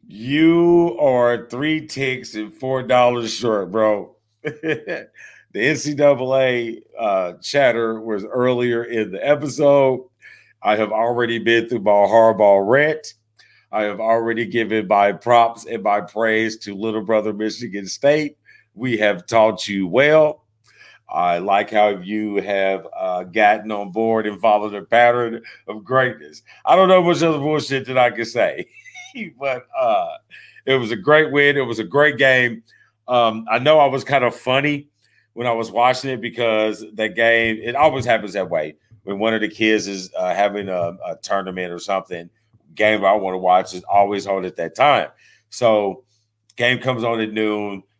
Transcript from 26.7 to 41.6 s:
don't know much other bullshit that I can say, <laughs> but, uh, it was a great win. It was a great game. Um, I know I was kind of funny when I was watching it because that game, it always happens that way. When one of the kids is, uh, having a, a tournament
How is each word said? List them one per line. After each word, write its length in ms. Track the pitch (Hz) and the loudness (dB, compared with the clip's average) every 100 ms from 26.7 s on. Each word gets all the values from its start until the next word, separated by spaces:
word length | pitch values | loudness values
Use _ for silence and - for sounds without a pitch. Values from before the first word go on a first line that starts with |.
don't 140 | 170 190 | 4 6
know 140 | 185 | 6
much 200 | 175 156 | 4 2
other 140 | 165 151 | 0 0
bullshit 500 | 143 151 139 135 123 | -2 -2 -2 -6 -2
that 100 | 131 | 2
I 100 | 123 | 2
can 160 | 110 | 0
say, 420 | 117 123 90 71 90 _ - - - | -6 -2 -2 -2 -14 _ -20 -20 -20
<laughs> 240 | 262 185 127 | -14 -14 _
but, 280 | 139 127 - 131 | -8 -8 -8 -4
uh, 300 | 123 104 85 80 _ - - - | 0 0 -2 -10 _ -20 -20 -12
it 120 | - 135 | 0 0
was 140 | 113 | 0
a 60 | 110 | -4
great 340 | 92 151 151 | 4 4 4
win. 280 | 143 143 143 | 2 2 2
It 80 | 127 | -2
was 140 | 110 | -6
a 40 | |
great 320 | 110 143 151 131 | -2 2 2 4
game. 460 | 135 127 123 113 _ _ _ _ - | 2 4 2 -4 _ _ _ _ -2
Um, 360 | 123 117 110 113 | 2 2 -2 -4
I 80 | 110 | 0
know 200 | 139 156 | 4 4
I 60 | |
was 200 | 139 131 | 4 0
kind 200 | 117 135 | -2 0
of 100 | 123 | 0
funny 540 | - - 131 147 143 143 _ _ _ _ | -4 -2 0 0 -6 -10 _ _ _ _
when 120 | - 123 | -8 -4
I 60 | |
was 180 | 113 107 | -4 -4
watching 380 | 98 123 127 135 | 0 0 0 -6
it 140 | 127 | -8
because 600 | 113 - 117 110 110 104 110 | -10 -4 0 0 -2 -4 -12
that 200 | 107 110 | -6 -6
game, 440 | 101 113 117 113 110 | 0 2 2 0 -4
it 140 | 113 127 | -6 2
always 300 | 156 135 123 | 2 2 0
happens 260 | 113 101 | -2 -2
that 160 | 98 90 | -6 -4
way. 280 | 82 76 - _ _ | -4 -4 -12 _ _
When 160 | 95 98 | -10 -2
one 160 | 110 | -2
of 80 | 113 | 0
the 80 | 107 | -4
kids 380 | - 110 107 95 | 0 2 2 0
is, 220 | 98 92 78 | -10 -10 -6
uh, 160 | 92 | -4
having 380 | 90 101 101 98 | 0 -2 -2 -6
a, 260 | 90 85 90 | -6 -6 -8
a 120 | 90 80 | -14 -14
tournament 540 | - 101 95 92 | -6 -6 -6 -8